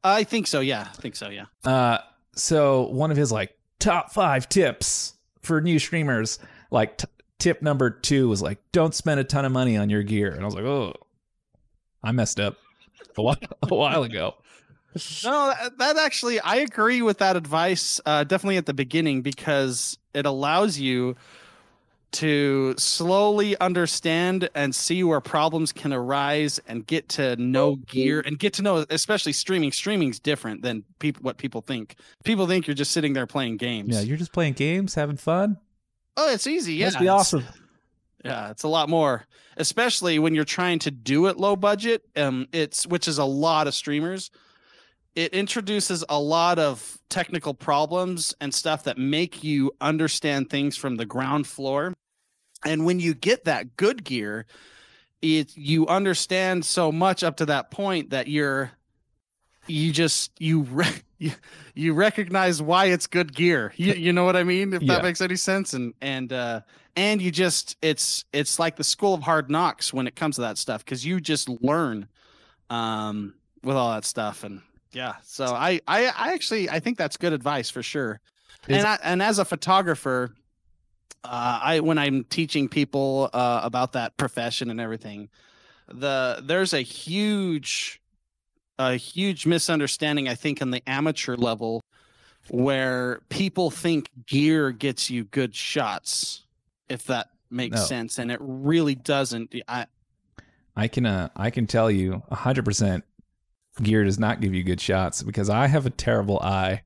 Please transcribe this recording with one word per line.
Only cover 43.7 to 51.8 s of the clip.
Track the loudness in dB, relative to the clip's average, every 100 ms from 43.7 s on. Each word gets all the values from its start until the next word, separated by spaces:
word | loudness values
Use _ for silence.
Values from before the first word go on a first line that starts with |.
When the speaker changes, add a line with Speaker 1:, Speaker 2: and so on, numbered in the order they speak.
Speaker 1:
streamers. | -2 -4 -2 -2 -6 -12 _ _ _ _ _ _ _ _ -4
It | -2
introduces | -2 -2 -4 -2 -2 0 -4 -2
a | 0
lot | 2 4 4 4
of | 2 0 -10 -18 _
technical | -4 -2 -4 -4 -6
problems | 0 2 2 0 -2 -4 -6 -4
and | -4
stuff | -2 -2 -2 -4
that | -2
make | 0 0 -2 -4
you | -2 2 0 0
understand | -2 0 0 0 0 -2 -2
things | -2 -2 -2
from | -6 -4
the | -6
ground | -4 -2 -2 -4
floor. | -6 -4 -2